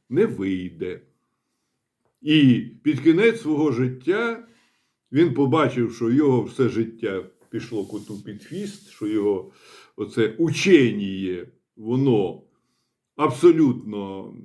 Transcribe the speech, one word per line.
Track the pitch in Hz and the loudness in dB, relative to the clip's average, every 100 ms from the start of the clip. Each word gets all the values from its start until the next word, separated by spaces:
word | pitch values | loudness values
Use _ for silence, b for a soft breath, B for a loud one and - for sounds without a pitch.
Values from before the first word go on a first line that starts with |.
| - | -6
не | 135 226 | -2 0
вийде. | - 98 92 90 82 90 - - _ _ _ _ _ _ _ _ _ _ _ | -2 -4 -4 -8 -10 -10 -12 -16 _ _ _ _ _ _ _ _ _ _ _
І | 151 156 135 110 - - | 0 4 6 4 0 -6
під | 151 143 | -4 0
кінець | 156 165 226 226 | 2 4 2 0
свого | 151 147 156 | -2 -2 0
життя | 117 131 127 151 208 233 233 b b b b b _ _ | 0 -2 -4 -4 -2 -2 -6 b b b b b _ _
він | 135 170 | 0 2
побачив, | 127 139 160 180 127 113 | 2 2 2 2 0 -4
що | - 117 | -2 0
його | 131 147 123 | 2 4 2
все | 101 - 120 | 0 0 0
життя | 101 113 113 107 95 90 _ _ | 0 -4 -4 -6 -6 -8 _ _
пішло | 113 - 110 98 | -12 -8 -8 -8
коту | 104 - 104 | -10 -12 -14
під | - 104 | -14 -16
хвіст, | - 175 202 - - | -14 -12 -12 -14 -20
що | - 107 | -10 -4
його | 107 101 95 92 B B B B - | 0 0 -2 -6 B B B B -12
оце | 104 - 107 - | -6 -2 -2 0
ученіє, | 160 - 196 165 120 104 98 95 92 90 87 _ _ - | -2 0 6 6 6 0 -6 -6 -6 -8 -12 _ _ -14
воно | 107 127 139 110 90 82 _ _ _ _ _ _ _ - | -6 -2 0 0 0 -6 _ _ _ _ _ _ _ -4
абсолютно | 147 127 175 160 147 - 107 104 98 98 - - | -2 4 6 6 4 0 -6 -10 -8 -10 -14 -18